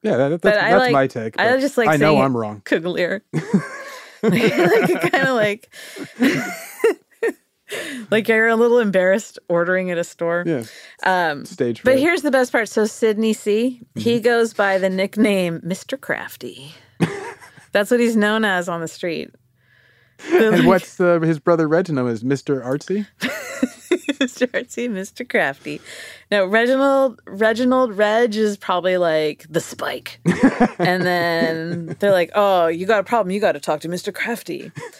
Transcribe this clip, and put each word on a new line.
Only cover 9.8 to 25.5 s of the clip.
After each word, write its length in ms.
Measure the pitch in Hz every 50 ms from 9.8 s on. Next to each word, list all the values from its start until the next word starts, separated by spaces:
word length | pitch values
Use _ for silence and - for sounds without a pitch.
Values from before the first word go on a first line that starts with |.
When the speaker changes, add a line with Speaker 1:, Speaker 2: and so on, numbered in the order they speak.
| 185 180
Speaker 2:
at 60 | 175 170
a 60 | 170
store. 400 | - - _ 170 165 170 175 175 170
Speaker 1:
Yeah. 160 | 160 131 113 113 - - - - - _ -
Speaker 2:
Um, 400 | 185 185 180 175 160 147 143 -
Speaker 1:
Stage 380 | - - - 131 120 117 - -
Speaker 2:
but 80 | 240
Speaker 1:
fright. 80 | 262 269
Speaker 2:
here's 220 | 277 339 339 -
the 100 | - 294
best 200 | 247 269 254 247
part. 180 | - 240 220 196
So 160 | - 233 214
Sidney 480 | 220 - - - 220 214 202 220 220 214
C, 480 | - - 214 202 214 233 262 254 240 - _ _
he 200 | 233 214 226 233
Speaker 1:
Mm-hmm. 80 | 240 208
Speaker 2:
goes 300 | 240 240 233 226 226 -
by 240 | - 208 196 190 190
the 120 | 185 190
nickname 680 | 185 185 190 202 - 208 214 214 202 190 180 175 165 160 -
Mister 340 | 170 185 - - - - 277
Crafty. 760 | - - 151 - - - - - - 120 - - 135 143 160 - _ _ _ _
<laughs> 720 | - - 403 403 392 466 427 - - - _ - - _ _
That's 180 | 196 208 196
what 80 | 247 240
he's 160 | 240 233 226
known 300 | 226 208 208 214 220 220
as 240 | 208 190 180 175 180
on 100 | 170 170
the 60 | 165 160
street. 440 | - - - 180 160 156 - - _ _ _ _ _ _ _ _ _ _ _ _ _ _ _ _ _ _ - 311
They're 200 | 330 359 226 220
Speaker 1:
And 80 | 214 -
Speaker 2:
like 80 | - -
Speaker 1:
what's 280 | 190 180 - - -
the, 240 | - 185 175 175 170
his 200 | 160 160 165 151
brother 280 | _ - 170 165 165 151
Reginald 420 | 156 170 190 180 156 131 127 123
is 140 | 117 107 110
Mister 380 | 131 143 127 - - 143 131
Artsy? 440 | 113 123 135 143 - - 190 208 208 - _ _
Speaker 2:
<laughs> 1000 | - 254 - 640 571 - 640 - - 247 - - - - - 392 - - 277 -
Mister 280 | 277 247 - - 247 247
Artsy, 420 | - - 247 - - - 240 247
Mister 340 | 214 185 190 - _ - 247
Crafty. 560 | _ - 220 170 139